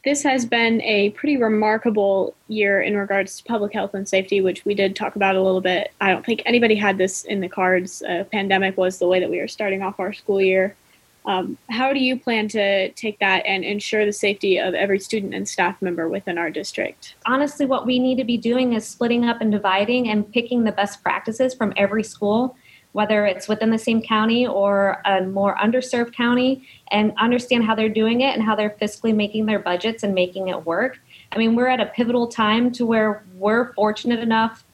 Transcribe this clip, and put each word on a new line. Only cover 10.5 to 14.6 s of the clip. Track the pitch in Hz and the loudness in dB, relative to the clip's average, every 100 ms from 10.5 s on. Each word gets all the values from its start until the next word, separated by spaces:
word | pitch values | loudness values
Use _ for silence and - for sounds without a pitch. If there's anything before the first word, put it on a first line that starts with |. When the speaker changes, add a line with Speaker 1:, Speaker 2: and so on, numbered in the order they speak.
| 190 190 - _ _ _ _ - | 2 0 -4 _ _ _ _ -4
Speaker 1:
Um, | 185 185 - - | -4 -4 -8 -8
how | 226 262 | -2 0
do | 277 | 2
you | 254 254 | 0 -2
plan | - 226 214 | -2 -2 -2
to | 220 196 196 190 | 0 2 2 0
take | - 226 208 | -4 -8 -2
that | 196 190 - | 0 0 0
and | 196 175 | -2 -2
ensure | 208 - 214 208 | -6 -2 0 0
the | |
safety | 208 208 202 190 | 0 -2 0 0
of | 185 | 2